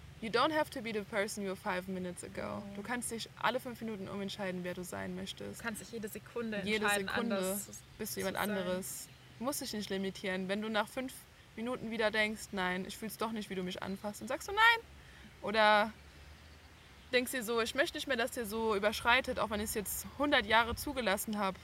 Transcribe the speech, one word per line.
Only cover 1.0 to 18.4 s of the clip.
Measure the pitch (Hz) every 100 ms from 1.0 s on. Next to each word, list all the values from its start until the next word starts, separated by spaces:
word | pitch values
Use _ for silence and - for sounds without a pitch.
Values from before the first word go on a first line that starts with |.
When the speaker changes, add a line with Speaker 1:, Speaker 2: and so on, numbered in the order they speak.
Speaker 1:
person | 190 208 208 214
you | 196
were | 190
five | 208 208 190
minutes | 185 180 175
ago. | - 196 - 208
Speaker 2:
Mhm. | 202 202
Speaker 1:
Du |
kannst | 208 247 -
dich | 226 - -
alle | 208 247
fünf | 254 220
Minuten | 226 196 190
umentscheiden, | 202 196 - 190 180
wer | 180 180
du |
sein | 180 196 190 180
möchtest. | 190 - 202 208
Speaker 2:
Du |
kannst | 233 202
dich | 180
jede | 226 208
Sekunde | 220 - 240 226 208
Speaker 1:
Jede | 196 214 208
Speaker 2:
entscheiden, | 202 190
Speaker 1:
Sekunde | - 233 196
Speaker 2:
anders | 185 196 - - - -
Speaker 1:
bist | 214
du | 196
Speaker 2:
zu | 190
Speaker 1:
jemand | -
Speaker 2:
sein. | 208
Speaker 1:
anderes. | 196 180 180 190 - - - - -
Du | 247
musst | 285
dich | -
nicht | 214 196
limitieren. | 190 190 - 196 185 185
Wenn | 208
du | 220
nach | 214 208
fünf | 262 262 - - - - -
Minuten | 233 254 220
wieder | 226 214
denkst, | 214 214 220 -
„Nein, | 196 180 185 185
ich | -
fühl's | 214 -
doch | 220
nicht, | 220 190
wie | 190
du |
mich | 180 -
anfasst“, | 185 196 208 208
dann | 214
sagst | 302 -
du |
„Nein“. | 403 466 453 - - - - - -
Oder | 202 220 214 208 214 - - - - - - - - - - - -
denkst | 247 254
dir | 262
so, | 220 233
„Ich | 226 262
möchte | 330 302
nicht | 294
mehr, | 240
dass | 233
der | 254